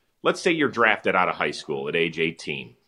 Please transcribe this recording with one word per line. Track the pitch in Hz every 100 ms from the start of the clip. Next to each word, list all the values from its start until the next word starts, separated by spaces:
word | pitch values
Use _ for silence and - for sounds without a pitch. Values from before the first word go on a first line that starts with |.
| _ _
Let's | 156 180
say | 190
you're | 165 131
drafted | 110 113 101 101 92
out | 87
of |
high | 80 80
school | 73 - 69 69
at | 82
age | 82 80
eighteen, | 80 - - 69 62 -